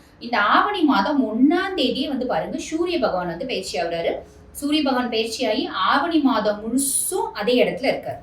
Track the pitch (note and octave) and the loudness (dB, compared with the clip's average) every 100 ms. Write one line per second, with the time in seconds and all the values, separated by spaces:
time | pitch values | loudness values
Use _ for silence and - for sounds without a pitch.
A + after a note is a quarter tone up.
0 | - - A#3+ A3+ G#3 D#4+ G4+ G4+ D4+ G3 | -20 -16 -4 0 4 4 2 2 2 4
1 | D4 C#4+ A3 A3+ C#4 F4 G4 F#4 A#3+ B3+ | 2 -2 -2 4 4 4 0 0 0 0
2 | D4+ B3 B3 - - B3+ - D#4+ F4 E4+ | -2 -4 -2 -2 -2 -8 -6 -2 0 0
3 | A3+ F#3 F3+ E3+ B3+ G3 F#3+ F#3+ E3+ E3+ | 0 0 -2 -6 -6 -6 -4 -4 -2 -2
4 | E3+ - - - - - C#4+ D#4 C4+ B3 | -2 -4 -8 -20 -18 -8 -2 0 2 0
5 | A#3 A3+ A3+ - A3+ A3 E4+ F#3+ F#3+ C#4 | 0 -2 -2 -2 -2 0 -2 -2 2 2
6 | E4 E4 C4 A3 G#3 G#3 A3 B3+ - - | 4 2 4 2 0 -2 -2 -2 0 -2
7 | - G4 A4 G#3+ G3+ B3 F3+ F3 B3+ - | -2 -2 -4 -2 2 4 4 2 -2 -2
8 | - - | -6 -10